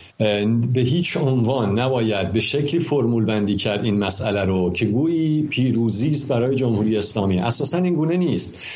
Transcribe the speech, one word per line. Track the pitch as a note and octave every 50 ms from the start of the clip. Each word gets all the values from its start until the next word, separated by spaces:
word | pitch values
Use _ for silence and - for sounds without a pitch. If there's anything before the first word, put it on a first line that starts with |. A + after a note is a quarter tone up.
| - - - -
اه، | A2+ G#2+ G#2 G#2 G#2
به | G#2+ A#2 A#2 A#2+ B2 B2 C3
هیچ | B2 B2+ C#3+ F3 F3 - - -
عنوان | D3 C3+ C3 B2+ A2+ A2 C3+ C3+ A2+ G2+ G2 A2
نباید | B2 C3 C3 B2 A2+ A2 G#2+ G2 F#2 F2+ F2+
به | A2+
شکلی | - - - C#3+ C#3+ C#3+ - E3+
فرمول | E3 - D3 C#3+ A#2+ A#2 A#2 A2+ A2
بندی | A2 A2 G#2+ G2+ G2+ G#2
کرد | F#2+ - A2+ G#2 G#2 -
این | A#2 G2+ G#2
مسئله | G2+ F#2+ F2+ - - A2+ G2+ G2+ G2
رو | F#2 F#2+ F#2 F2+ F2 F2
که | - -
گویی | G#2 G#2 B2 D3 E3 E3+ D#3+ D#3+ D#3 D3+ D#3 D3+ D3
پیروزی | - - B2+ C3 A2+ A#2 A#2 A#2 G#2 G2 A#2 D3+
است | D3+ C#3+ - -
برای | C#3 A#2 A#2+ B2+ C3+
جمهوری | B2 C3+ A#2+ A2+ G2+ G#2+ G#2+ A2 G#2+
اسلامی. | G2+ - - A2 G2 G2 F#2+ F2+
اساساً | F2+ A#2+ B2 - A2 - - F3
این | F3+ F3+ F3
گونه | D3+ D#3 D#3+ E3+ F3+
نیست. | F3+ D#3+ A#2 - - - - - - - -